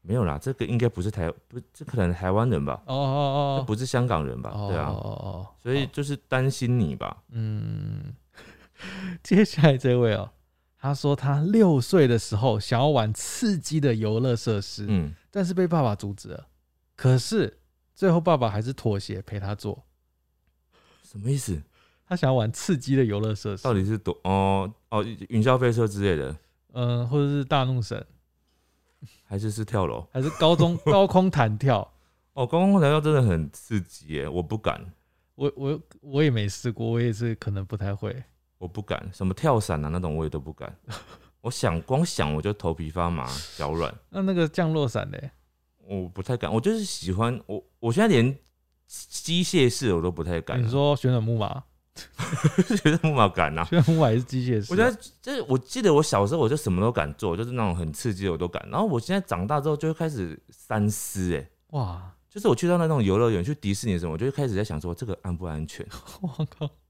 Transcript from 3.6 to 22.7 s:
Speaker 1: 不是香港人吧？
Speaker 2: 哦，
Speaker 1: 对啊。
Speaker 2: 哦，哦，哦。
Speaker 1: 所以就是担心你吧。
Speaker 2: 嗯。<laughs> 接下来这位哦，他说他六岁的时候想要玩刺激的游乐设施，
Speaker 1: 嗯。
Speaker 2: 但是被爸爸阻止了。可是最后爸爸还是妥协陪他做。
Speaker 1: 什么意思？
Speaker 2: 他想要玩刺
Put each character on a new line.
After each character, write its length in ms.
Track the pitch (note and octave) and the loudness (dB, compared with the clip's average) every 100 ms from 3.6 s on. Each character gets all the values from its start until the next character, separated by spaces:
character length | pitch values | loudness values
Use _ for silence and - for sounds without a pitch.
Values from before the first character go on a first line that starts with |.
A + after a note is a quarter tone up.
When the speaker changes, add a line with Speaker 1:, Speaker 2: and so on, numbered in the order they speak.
| B2+ | -2
Speaker 1:
不 80 | |
是 100 | G#2+ | -4
香 220 | B2+ B2+ B2 | -2 0 0
港 180 | F2+ | 0
人 160 | C#2+ B1 | -2 -6
吧？ 120 | B1+ | -8
Speaker 2:
哦， 140 | G#2 G2+ | -6 -4
Speaker 1:
对 100 | E2+ | -4
啊。 80 | D2 | -4
Speaker 2:
哦， 40 | |
哦， 160 | G2+ G#2 | -6 -8
哦。 360 | G#2 G2 F2+ G2 _ | -10 -10 -10 -14 _
Speaker 1:
所 140 | A#2+ | -4
以 140 | C#3 C3+ | -2 -2
就 160 | - | -4
是 120 | C#3+ C#3+ _ | -6 -6 _
担 200 | C3 C3 | 0 0
心 300 | - A#2+ B2 | 0 0 2
你 160 | E2+ | 0
吧。 220 | C2+ G1+ G1+ _ | -2 -8 -10 _
Speaker 2:
嗯。 840 | A#2 A2 G#2+ G#2+ G#2 G2+ G2+ G2 B2 _ - - - _ | -8 -6 -4 -6 -6 -6 -8 -10 -16 _ -20 -20 -20 _
<laughs> 520 | _ F#3+ F#3+ F#3+ F3 | _ -16 -12 -10 -12
接 200 | - F3 | 2 4
下 160 | G#3+ - | 4 6
来 140 | D3+ C3+ | 4 6
这 220 | C3 B2 | 2 4
位 160 | A#2 | 4
哦， 160 | G2+ G2 _ _ _ _ _ | 2 -4 _ _ _ _ _
他 120 | C3 | -6
说 220 | C#3+ C#3+ | -2 0
他 240 | C#3+ C#3 C#3+ | 0 0 0
六 400 | D#3+ A3 G3+ C#3+ | 2 6 6 6
岁 280 | A#2+ F#3+ C3+ | 4 4 6
的 100 | A#2 | 4
时 160 | - | 0
候 240 | G#2 B2+ G#2+ | 0 2 0
想 220 | - A#2+ | 0 2
要 80 | C#3+ | 4
玩 260 | C#3 A2 | 4 2
刺 420 | G#2+ - - A#3 F#3 | -2 -6 -2 0 0
激 220 | - D#3 | 0 0
的 160 | C#3+ | 2
游 240 | A2 G#2+ A2 | 2 0 0
乐 160 | C3 | 2
设 260 | A#2 - G#2+ | 0 0 -2
施， 240 | G2 - G2+ | -4 -8 -2
Speaker 1:
嗯。 260 | G2+ D2+ E2 _ | 0 0 -8 _
Speaker 2:
但 140 | G#3 | -4
是 100 | F3+ | -2
被 100 | F#3 F3+ | 0 2
爸 120 | E3 | 2
爸 140 | B2+ | 2
阻 180 | G#2 G2+ | 0 -6
止 180 | G2+ - | -10 -12
了。 160 | - - _ _ _ _ _ | -14 -16 _ _ _ _ _
可 200 | C3 B2+ | 4 4
是 440 | - A3 A#2 - _ _ _ | 2 0 -2 -4 _ _ _
最 160 | _ G3 | _ 2
后 100 | E3+ | 4
爸 160 | E3 D#3 | 4 4
爸 140 | A#2 | 2
还 100 | G2+ | 0
是 120 | A2+ | -4
妥 260 | C3+ A#2 G2 | -2 -2 -2
协 240 | - G2 | -4 -10
陪 160 | - G#2 | -8 -8
他 160 | G2 | -6
做。 300 | G#2 G#2 - _ _ _ _ _ _ _ _ _ _ _ _ | -6 -6 -10 _ _ _ _ _ _ _ _ _ _ _ _
Speaker 1:
什 140 | - G#2 | -18 -8
么 120 | G#2+ | -2
意 60 | C#3 | -2
思？ 260 | B2 E2 - _ _ _ | -2 -6 -8 _ _ _
Speaker 2:
他 120 | _ F3+ | _ 0
想 120 | C3+ | 2
要 60 | |
玩 160 | C3 A2 | 2 2
刺 260 | - - | -2 -2